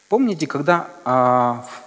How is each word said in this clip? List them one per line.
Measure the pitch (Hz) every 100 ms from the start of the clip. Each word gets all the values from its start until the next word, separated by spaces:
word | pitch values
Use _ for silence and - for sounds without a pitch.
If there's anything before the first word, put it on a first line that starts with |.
| _
Помните, | 226 247 165 170
когда, | 139 147 175 - - 123
а, | 127 123 123 120 120 - -